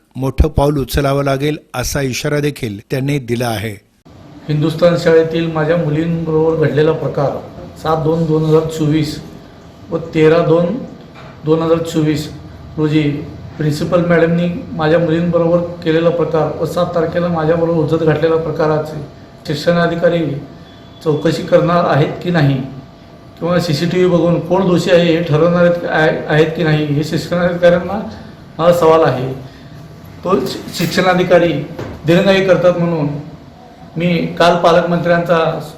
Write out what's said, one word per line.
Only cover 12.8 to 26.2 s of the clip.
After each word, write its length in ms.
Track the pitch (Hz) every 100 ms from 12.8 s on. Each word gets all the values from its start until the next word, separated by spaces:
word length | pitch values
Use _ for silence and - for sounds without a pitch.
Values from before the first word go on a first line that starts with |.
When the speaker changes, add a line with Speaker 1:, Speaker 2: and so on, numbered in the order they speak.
| 151 156 147 139 - - - -
Speaker 2:
प्रिन्सिपल 460 | 151 143 170 180
मॅडमनी 600 | 165 170 165 170 175 - -
माझ्या 260 | 165 156 165
मुलींबरोबर 600 | 160 170 175 170 165 170
केलेला 520 | - - 160 160 170
प्रकार 520 | 165 156 160 151 -
व 40 | 160
सात 200 | 175 175
तारखेला 420 | 170 160 175 175
माझ्याबरोबर 520 | 165 156 170 165 165
हुज्जत 240 | 143 160
घातलेल्या 340 | 160 151 160 160
प्रकाराची 600 | 151 147 156 151 - - - - - - -
शिक्षणाधिकारी 800 | 147 175 170 170 170 170 170 147 139 - - - - - -
चौकशी 380 | 160 147 165 -
करणार 420 | - 170 156 175 180
आहेत 240 | 143 170 -
की 80 | 175
नाही 320 | 170 139 131 - - - - - - - -
किंवा 220 | 165 175
सीसीटीव्ही 480 | - 139 170 180 180
बघून 320 | 170 170 156
कोण 280 | - 185 190
दोषी 220 | 170 190
आहे 260 | 170 170 160
हे 60 |
ठरवणार 420 | 160 151 170 175
आहेत, 200 | 175 170 -
आहे-, 340 | 165 160 -